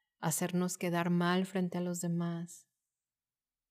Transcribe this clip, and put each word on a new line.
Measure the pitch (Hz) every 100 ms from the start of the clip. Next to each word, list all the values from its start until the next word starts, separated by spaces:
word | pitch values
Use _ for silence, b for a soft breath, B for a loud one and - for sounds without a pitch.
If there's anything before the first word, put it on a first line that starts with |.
| _ _
hacernos | 165 - 170 175 180 -
quedar | 180 170 175
mal | 175 175 180 185
frente | 190 180 180
a |
los | 175 175
demás, | 175 170 170 170 170 - - _ _ _ _ _ _ _ _ _ _